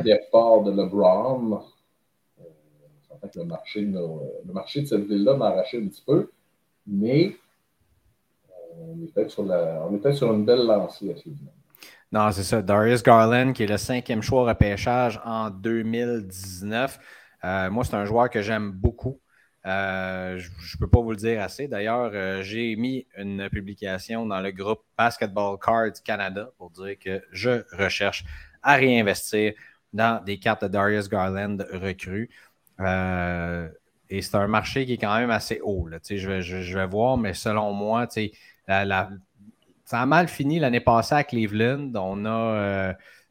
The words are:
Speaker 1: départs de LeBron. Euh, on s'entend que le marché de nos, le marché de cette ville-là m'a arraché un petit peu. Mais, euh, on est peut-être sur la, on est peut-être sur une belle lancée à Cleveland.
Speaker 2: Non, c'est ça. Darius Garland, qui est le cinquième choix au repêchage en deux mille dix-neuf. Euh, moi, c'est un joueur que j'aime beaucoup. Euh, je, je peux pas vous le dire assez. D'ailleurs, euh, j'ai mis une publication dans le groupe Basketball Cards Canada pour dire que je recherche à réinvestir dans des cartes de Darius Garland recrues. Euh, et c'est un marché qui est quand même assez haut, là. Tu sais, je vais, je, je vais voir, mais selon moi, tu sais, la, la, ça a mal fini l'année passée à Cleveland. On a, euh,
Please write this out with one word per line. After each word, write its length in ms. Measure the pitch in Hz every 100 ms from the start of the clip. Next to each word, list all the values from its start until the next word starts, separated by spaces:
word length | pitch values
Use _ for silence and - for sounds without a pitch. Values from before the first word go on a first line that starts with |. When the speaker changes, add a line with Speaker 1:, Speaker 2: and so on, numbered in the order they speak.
Speaker 1:
départs 580 | 117 104 - 113 117 110
de 80 | 101
LeBron. 840 | 98 92 98 92 95 120 131 113
Euh, 920 | 101 - _ _ _ _ _ _ _
on 640 | - _ _ _ _ _ _
s'entend 180 | - 98
que 120 | -
le 60 | 85
marché 360 | 80 - 107
de 80 | 104
nos, 320 | 92 85 78 71 - 90
le 80 |
marché 300 | 92 - 143
de 20 | -
cette 200 | 104 101
ville-là 300 | 101 104 135
m'a 120 | 107
arraché 360 | - - 120
un 40 | 101
petit 160 | - -
peu. 240 | 156 - _ _ _ _ _ -
Mais, 500 | 98 110 139 190 - _ _ _ _ _ _ _ _ _ _ _
euh, 40 | 92 85 85 -
on 160 | 85
est 100 | 82
peut-être 160 | - -
sur 160 | - 98
la, 400 | 87 82 82 82
on 80 | 101
est 40 |
peut-être 160 | 139 139
sur 180 | 120
une 120 | 107 107
belle 200 | 123 120
lancée 460 | 104 90 - 98
à 20 |
Cleveland. 400 | 82 82 71 - _ _ _ - - -
Speaker 2:
Non, 200 | 107 107
c'est 120 | 95
ça. 200 | 95 117
Darius 400 | 95 104 110 123
Garland, 500 | 110 117 113 120 131
qui 100 | 123
est 40 | 104
le 100 | 104
cinquième 460 | - 127 - 113
choix 180 | 110 131
au 40 | 120
repêchage 760 | 113 104 101 - 123 123 107
en 280 | 113 113 110
deux 320 | 95 107 113
mille 420 | 110 117 120 117 95
dix-neuf. 720 | 92 95 90 101 113 135 - - - - _
Euh, 260 | 90 95 92
moi, 140 | 107
c'est 120 | - 107
un 100 | 101
joueur 260 | 113 123
que 100 | 113
j'aime 300 | 101 110 104
beaucoup. 480 | 95 110 - 131 131 _ _ _ _ 95
Euh, 720 | 95 98 95 92 92 92 92
je, 100 | 87 -
je 200 | - -
peux 100 | 104
pas 120 | 123
vous 120 | 113
le 60 | 107
dire 220 | 113 113
assez. 280 | 95 - 143
D'ailleurs, 420 | 107 104 120 120 101
euh, 260 | 95 95
j'ai 340 | 95 110 117 107
mis 300 | 123 131 - 95
une 320 | 98 98 98
publication 760 | 113 98 101 98 95 - 113 113
dans 160 | 95
le 80 | 95
groupe 320 | 95 98 107 _ -
Basketball 600 | 117 - 110 98 101 98
Cards 420 | - 113 110 98
Canada 460 | - 107 98 95 117 -
pour 140 | 90
dire 260 | 85 95 101
que 220 | 95 95 -
je 320 | 92 117 120 - 87
recherche 480 | 98 - 101 - - - - _
à 100 | -
réinvestir 800 | 143 131 120 104 95 - 107 107 104 - _ _
dans 280 | 104 113 113
des 160 | 95 98
cartes 240 | 113 107
de 40 | 101
Darius 400 | 98 101 107 98
Garland 500 | 104 95 95 101 98 95
recrues. 600 | 90 95 92 - 98 117 - - _ _ -
Euh, 880 | 95 92 92 90 87 87 85 85 82 78 _ _ -
et 120 | 95
c'est 140 | 92 107
un 120 | 101
marché 380 | 107 107 135 127
qui 60 |
est 60 | 120
quand 200 | 107 107
même 140 | 123
assez 300 | 110 - 113
haut, 240 | - 95 82
là. 100 | 80
Tu 60 | -
sais, 100 | 101
je 120 | 95
vais, 120 | 95
je, 200 | 87 92
je 160 | 90 95
vais 80 | 95
voir, 300 | 101 120 131
mais 180 | 104
selon 380 | 85 113 107 107
moi, 360 | 101 104 113 117
tu 60 |
sais, 180 | - 104 - - _ -
la, 160 | 95
la, 260 | 98 95 92 98 _ _ 101 _ _ _ -
ça 160 | 117
a 40 | 127
mal 220 | 156 175
fini 320 | - 139 165
l'année 220 | 139 120
passée 340 | 120 113 110 147
à 80 |
Cleveland. 680 | 143 120 107 107 117 143 143 110
On 300 | 95 98 107
a, 40 |
euh, 640 | 113 113 110 101 98 95 95 - - _